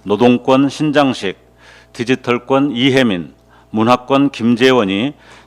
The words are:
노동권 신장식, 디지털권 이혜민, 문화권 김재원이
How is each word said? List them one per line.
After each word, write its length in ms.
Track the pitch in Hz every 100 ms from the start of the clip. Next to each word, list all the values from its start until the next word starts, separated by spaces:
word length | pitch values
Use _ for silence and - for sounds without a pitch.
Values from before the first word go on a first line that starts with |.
노동권 640 | 92 101 123 123 - 131 139
신장식, 680 | - 151 143 139 120 98 90 _ _ - - _
디지털권 800 | - 117 127 - 120 - 135 147
이혜민, 600 | 120 131 131 120 90 73 - _ _ _
문화권 600 | 107 117 123 - 139 143
김재원이 840 | - 113 117 131 127 98 98 131 - - -